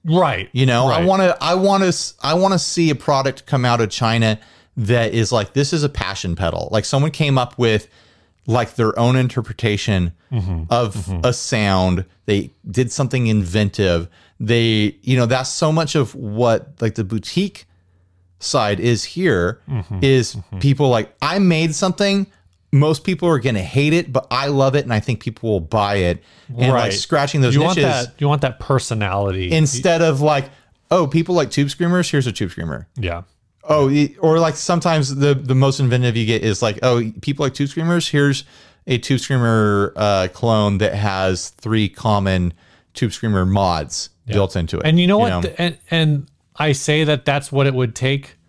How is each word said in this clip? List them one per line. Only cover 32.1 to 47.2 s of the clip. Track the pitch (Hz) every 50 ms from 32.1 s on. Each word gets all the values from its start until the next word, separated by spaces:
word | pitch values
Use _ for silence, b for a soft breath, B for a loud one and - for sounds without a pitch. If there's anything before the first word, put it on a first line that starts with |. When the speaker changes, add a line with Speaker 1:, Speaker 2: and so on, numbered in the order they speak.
| - 143 123
Speaker 2:
a | 123
Tube | 101 - 107 87
Screamer." | - - 85 82 69 58 85 _ _
Speaker 1:
Yeah. | 131 104 87 85 85 90 _ _ _ _ _ _ _ - -
Speaker 2:
Oh, | 151 151 139
y-, | 135 143 147 147 139 - -
or, | - 160 160 165
like, | 165 160 147
sometimes | - - - 175 170 - 180 165 156 135 131 135
the, | 139 139 143 143
the | 131 - 123 131
most | 131 135 139 135 -
inventive | 139 123 123 123 123 123 110
you | 117 113
get | 107 117 107
is | - 110 98 - 120
like, | 110 104 -
"Oh, | - 127 123 120 117 110 107 -
people | - 147 139 143 147
like | 135 -
Tube | - 143 139
Screamers, | - 170 160 170 170 165 156 -
here's | - 147 143 143 135 - - b b b b b b b b
a | - 127
Tube | 120 - - 135 120
Screamer, | - - 139 127 120 117 113 113 107 104 101 101 101 98 -
uh, | - 104 104 101 95 92 92 -
clone | - - 117 113 107 104 104 101 95
that | 107 101 -
has | 101 101 104 95 95 95 95 95 90 - -
three | _ - - 104 110 110 104
common | 95 - - - 113 104 101 98 98 95 92 90 87 82 b b b b b b b _
Tube | - 127 107 -
Screamer | - - 113 104 95 92
mods | 92 98 101 98 90 85 78 76 85 - - - - _ _ _
Speaker 1:
Yeah. | - 104
Speaker 2:
built | 104 98 95 -
into | 98 85 82 - -
it." | -
Speaker 1:
And | 156 160 175
you | 175
know | 180 202
Speaker 2:
You | 208
Speaker 1:
what? | 240 233
Speaker 2:
know? | 214 202
Speaker 1:
The, | 190 180 - -
and, | 175 175 160 - _ -
and | 170 165 160 151 147 143 139 _ _ _ _ _ _
I | - 151 156 139
say | 139 - - 147 156 160
that | 147 151 139